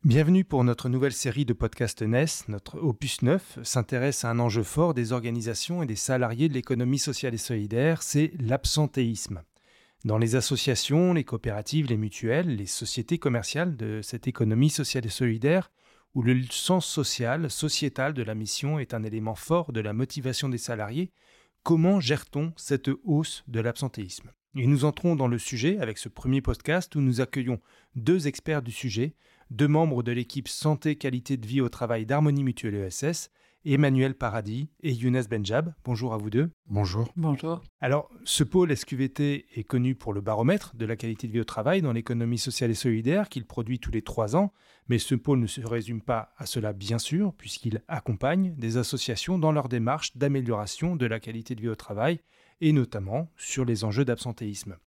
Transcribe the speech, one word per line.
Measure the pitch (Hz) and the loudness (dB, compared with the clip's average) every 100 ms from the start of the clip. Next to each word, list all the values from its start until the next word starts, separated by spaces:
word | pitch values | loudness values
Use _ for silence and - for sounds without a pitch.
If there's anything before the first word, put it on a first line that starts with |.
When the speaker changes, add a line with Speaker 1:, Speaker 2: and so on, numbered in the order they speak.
| 156 | 6
Speaker 1:
Bienvenue | 123 156 185 | 6 6 4
pour | 185 139 | 4 4
notre | 123 117 127 | 4 2 0
nouvelle | 127 135 | 0 0
série | 117 139 117 131 | 0 -4 -2 0
de | |
podcasts | 120 113 - 120 - | 0 -2 -2 -4 -2
nes. | 110 120 156 - - | 0 2 2 -2 -8
Notre | 104 - - | -10 -10 -4
opus | 160 110 139 - | -2 -2 -4 0
neuf | 123 185 - - | 2 2 0 -12
s'intéresse | 117 131 110 127 135 139 117 | -4 -2 0 0 0 0 0
à | |
un | 117 | 2
enjeu | 120 107 | 2 2
fort | 104 - 170 | 0 2 2
des | 131 117 | 2 0
organisations | 123 117 117 113 113 - 175 | -2 -2 -4 -4 -6 -4 -4
et | 151 | -2
des | 107 | -4
salariés | - 127 123 117 160 | 0 0 0 2 0
de | |
l'économie | 131 - 123 123 139 | 0 -2 0 2 0
sociale | - 127 131 | 0 -2 -4
et | 113 | -4
solidaire, | - 120 104 113 147 165 | -2 -2 0 2 2 2
c'est | - 143 160 170 | 0 2 2 0
l'absentéisme. | 113 131 - 151 151 - 120 113 - 95 - _ _ _ _ _ | 0 0 2 2 0 2 0 0 -6 -10 -12 _ _ _ _ _
Dans | - 107 | 0 2
les | 117 123 | 4 2
associations, | 127 131 - 117 - 147 180 | 2 0 2 0 2 4 4
les | 170 | 4
coopératives, | 127 - 117 104 104 151 143 | 0 -4 -4 -6 -2 0 2
les | 113 | 0
mutuelles, | 107 - 117 135 180 113 | -2 -2 0 2 2 -2
les | 98 | -4
sociétés | - 113 - 113 170 | -6 -4 -6 -2 0
commerciales | 143 120 104 143 175 | 2 0 -2 -2 -2
de | 135 110 107 | -2 -4 -6
cette | 101 120 - | -6 -6 -6
économie | - 110 110 147 | 0 2 6 4
sociale | - 139 131 117 | 4 -2 -2 -4
et | |
solidaire, | - 123 113 131 180 - _ _ _ _ | 0 0 2 2 2 0 _ _ _ _
où | - | 0
le | 117 127 127 | 4 4 2
sens | - - 185 | -4 2 2
social, | 165 - 135 - 117 143 156 | 2 -2 -2 -2 -2 -2 -2
sociétal | - 156 - 147 - 135 | -2 -2 0 -2 -2 -2
de | 147 | -2
la | 110 | -4
mission | 110 107 - 139 151 | -4 -4 -4 -2 -2
est | 127 | -2
un | 117 | -4
élément | 110 110 110 | -4 -4 -4
fort | 107 - 170 160 | -6 0 0 0
de | 117 | -4
la | 107 | -2
motivation | 104 135 - 131 123 139 | -2 -2 -2 -4 -2 -2
des | 120 | -4
salariés, | - 113 104 127 180 _ _ _ _ _ | -4 -6 -4 -4 -4 _ _ _ _ _
comment | - 165 165 196 | 2 4 6 4
gère-t-on | 127 147 - 143 160 160 | 2 -2 -2 -4 -4 -6
cette | - 139 - 135 | -2 -2 0 -4
hausse | 208 151 156 - - | 2 0 0 -8 -6
de | 113 | -2
l'absentéisme ? | 113 117 135 - 95 - - _ _ 139 | -2 -2 -6 -6 -10 -12 -18 _ _ -2
Et | 127 | 2
nous | 143 | 4
entrons | 147 143 175 160 | 2 0 0 2
dans | 127 | 2
le | 120 | 0
sujet | - 123 131 202 | -4 -2 0 0
avec | 123 104 | -2 -4
ce | - | -10
premier | - 127 135 | -6 0 0
podcast | 135 120 - 165 175 151 | 0 -4 0 -2 0 0
où | |
nous | 135 120 | 2 2
accueillons | 127 139 127 120 _ _ _ | 0 -2 -2 -2 _ _ _
deux | 131 117 185 143 | -4 2 2 2
experts | - - 156 | -4 -4 -4
du | 117 | -4
sujet, | 110 131 101 143 - _ _ _ | -6 -4 -2 -2 -4 _ _ _
deux | 110 147 | 2 4
membres | 151 165 127 | 6 4 2
de | 117 | 0
l'équipe | 120 120 139 110 | -2 -2 -6 -6
santé | - 151 151 156 147 | -2 0 2 0 -2
qualité | 135 127 - 135 | -2 -4 -4 -6
de | 107 | -2
vie | 135 | 0
au | 123 | 0
travail | - 117 117 110 | -2 -2 -2 0
d'Harmonie | 143 151 143 | 4 4 4
Mutuelle | 135 120 113 | 0 -2 -4
E | 101 95 | -2 -4
S | - | -4
S, | 143 170 - _ _ _ 156 | -4 -4 -8 _ _ _ 0
Emmanuel | 135 147 131 131 | 4 6 6 2
Paradis | 131 120 113 104 113 151 _ | 0 -2 -2 -4 -6 -8 _
et | 165 | -4
Younes | 120 123 127 110 | 0 2 2 0
Benjab. | 113 101 113 165 156 | -2 0 0 0 -6
Bonjour | - 117 123 | -4 -2 -2
à | 113 | -2
vous | 107 | 0
deux. | 110 165 - - | 2 0 -2 -4
Speaker 2:
Bonjour. | 104 98 95 117 - | 0 0 0 -2 0
Speaker 3:
Bonjour. | 160 139 160 170 - _ | 0 0 -2 -6 -10 _
Speaker 1:
Alors, | 127 143 - - | 0 0 -2 -12
ce | - - | -4 0
pôle | 147 185 175 | 4 4 4
S | 139 - | 2 -2
Q | 131 | -2
V | 131 | -2
T | - 147 143 - | 0 0 -2 -6
est | - | -10
connu | 104 127 123 | -2 0 2
pour | 131 - | 0 -4
le | 101 | -4
baromètre | 101 110 120 202 - | -2 2 4 2 -2
de | 117 110 | -8 -6
la | 113 | -4
qualité | 113 110 117 | -6 -6 -2
de | |
vie | 113 | -2
au | |
travail | 113 - 110 190 | -2 -2 0 2
dans | 156 | 2
l'économie | 117 110 120 117 120 | 0 -2 -2 0 -2
sociale | 135 - 120 | -4 -2 0
et | |
solidaire | 110 131 113 113 180 202 | 0 0 0 2 0 -2
qu'il | - | -6
produit | 110 - 117 123 | -8 -8 -4 -4
tous | - | -2
les | 113 | -4
trois | - - 107 139 | -4 -2 0 2
ans, | 196 _ _ _ - | 2 _ _ _ 0
mais | 120 | 0
ce | - | 2
pôle | 123 147 135 | -2 2 2
ne | 113 | 2
se | - | -2
résume | 120 117 113 117 | -4 -4 -4 -8
pas | - 117 110 _ | -2 -4 -4 _
à | 120 | -6
cela, | 127 107 | -4 -4
bien | 101 98 117 | -4 -4 -4
sûr, | - 156 208 | 0 0 0
puisqu'il | - 104 - 117 110 _ | -2 -12 -8 -6 -6 _
accompagne | 165 - 107 131 175 190 160 | -6 -4 -2 0 2 0 -2
des | 113 117 | -2 -2
associations | 120 135 - 110 - 185 | -2 -4 -4 -4 -2 2
dans | 156 | 2
leur | 151 123 | 2 0
démarche | 123 113 147 - 127 | 0 0 0 -4 -2
d'amélioration | 143 139 120 113 104 - 165 175 | 0 0 0 -2 -2 -4 -4 0
de | |
la | 123 110 | 0 -2
qualité | 110 113 113 | -6 -10 -8
de | 117 | -6
vie | 113 | -4
au | |
travail, | 110 - 104 127 170 _ _ _ _ | -6 -6 -2 0 0 _ _ _ _
et | 160 | 4
notamment | 147 120 110 95 117 165 _ | 4 2 -2 -4 -4 -4 _
sur | - - 120 | -8 -2 0
les | 113 | 2
enjeux | 110 104 135 | 0 0 0
d'absentéisme. | 117 123 110 107 101 101 92 | 0 -4 -8 -8 -8 -12 -14